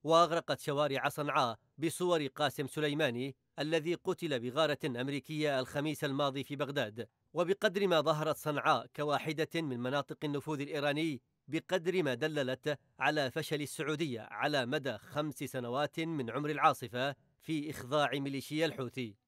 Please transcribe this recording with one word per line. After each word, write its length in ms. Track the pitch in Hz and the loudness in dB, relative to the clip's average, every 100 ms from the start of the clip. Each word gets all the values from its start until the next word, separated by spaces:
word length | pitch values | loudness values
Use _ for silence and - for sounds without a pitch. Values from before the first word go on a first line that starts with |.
وأغرقت 560 | 147 160 170 165 - 139 | 6 6 8 4 0 -2
شوارع 480 | - 143 147 135 135 | 0 0 2 2 -2
صنعاء 500 | 151 147 143 120 107 _ - | -2 0 4 2 0 _ -4
بصور 480 | 156 - 180 170 139 | -4 0 2 2 0
قاسم 400 | - 147 - 135 | 0 -2 0 -4
سليماني 720 | - 151 143 151 120 135 - _ - | -2 0 2 2 0 -6 -8 _ -6
الذي 360 | 147 165 156 | 0 0 0
قتل 460 | 170 - 175 165 131 | -2 -2 -4 -2 -2
بغارة 380 | 123 127 156 143 | -2 2 2 2
أمريكية 760 | 156 120 135 143 - 156 151 135 | -2 -2 -4 -4 -6 -2 0 0
الخميس 440 | 131 147 151 147 | -2 -2 -2 -2
الماضي 400 | 151 139 143 135 | -2 0 0 0
في 120 | 131 143 | -6 -4
بغداد. 520 | 147 139 110 110 104 _ _ | -2 -2 -4 -4 -10 _ _
وبقدر 540 | 151 175 190 214 185 196 | -2 0 2 2 2 4
ما 140 | 165 | 4
ظهرت 360 | 147 151 156 143 | 4 2 0 0
صنعاء 500 | 151 143 131 135 127 - | 0 2 4 2 0 -4
كواحدة 520 | 147 139 156 151 151 | 0 0 0 -2 -2
من 260 | 165 156 123 | -2 -2 -2
مناطق 380 | 123 143 135 - | 0 -2 -2 -6
النفوذ 360 | 147 143 151 147 | -2 -2 -2 -4
الإيراني، 600 | 143 151 143 147 165 127 _ _ - | -2 0 0 0 -2 -4 _ _ -6
بقدر 540 | 156 - 185 170 180 | -6 0 0 2 2
ما 120 | 147 | 2
دللت 640 | 120 156 151 127 131 147 143 _ - | 0 0 0 -2 -2 -2 -4 _ 0
على 320 | 135 151 135 | 2 2 0
فشل 320 | 160 151 147 | -2 -2 -4
السعودية 580 | 147 - 143 151 160 113 | -4 -4 -4 -2 -2 -4
على 460 | 113 104 139 147 120 | -10 -4 0 2 0
مدى 320 | 151 131 107 | -2 -2 -6
خمس 360 | - 147 151 | -6 -4 -4
سنوات 680 | - 139 135 120 127 147 - | -4 -6 -4 -2 -2 -2 -2
من 300 | 165 156 117 | -4 -2 -2
عمر 200 | 120 147 | -2 -2
العاصفة 680 | 147 151 131 120 120 139 139 _ _ | 4 4 4 -4 -2 -2 -4 _ _
في 300 | - 160 147 | -4 -4 -4
إخضاع 400 | 139 123 147 139 | -8 0 2 2
ميليشيا 540 | 139 139 135 - 151 160 | 0 -2 -4 -4 -2 0
الحوثي. 500 | 135 123 - 117 101 | -2 -6 -4 -8 -10